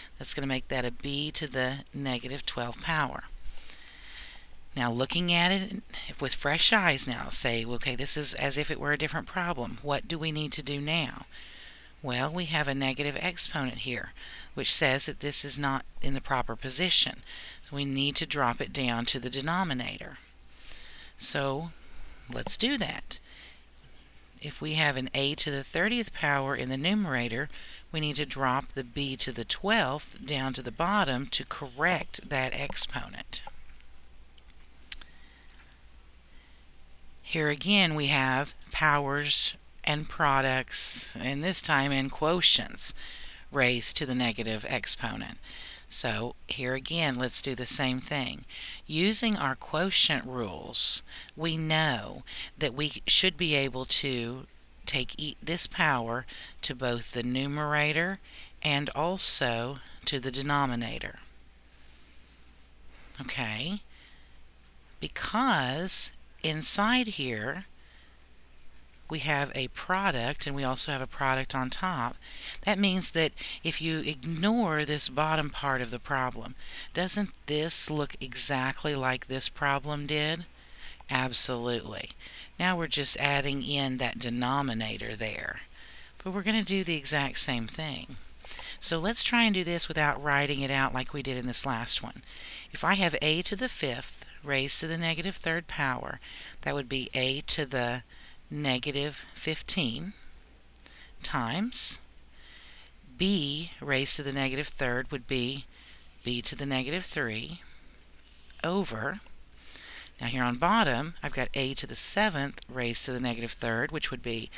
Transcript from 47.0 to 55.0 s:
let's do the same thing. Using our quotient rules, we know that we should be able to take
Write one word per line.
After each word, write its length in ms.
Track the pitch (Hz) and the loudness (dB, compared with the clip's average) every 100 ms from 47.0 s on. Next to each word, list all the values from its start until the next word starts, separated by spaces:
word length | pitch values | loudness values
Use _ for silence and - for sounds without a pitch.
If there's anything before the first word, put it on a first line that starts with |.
| 156 123 | 2 2
let's 260 | 127 - | 0 0
do 140 | - 127 | -2 -2
the 100 | 123 | -2
same 340 | - 131 127 | 0 2 0
thing. 460 | - 147 127 - - - - - - | 0 -2 -2 -4 -10 -12 -10 -10 -2
Using 500 | 156 190 220 233 202 | 4 6 6 4 2
our 200 | 139 131 | 0 -2
quotient 720 | - 156 190 - - 143 127 | -2 0 4 6 6 4 0
rules, 760 | 127 104 - - 120 - - - - - - | -4 -4 -4 -2 4 6 6 2 -14 -14 -4
we 220 | 165 160 | -2 0
know 640 | 156 156 156 120 101 50 - - - - | 2 4 4 2 -2 -10 -10 -10 -10 -2
that 160 | 147 127 | -2 0
we 260 | 151 - - | -2 0 4
should 280 | - 185 - | 6 6 4
be 200 | 170 147 | 2 4
able 300 | 135 127 131 | 2 0 2
to 600 | - 143 123 117 127 147 - - - - | 2 2 0 -2 -6 -12 -20 -20 -12 -2
take 300 | 143 | 0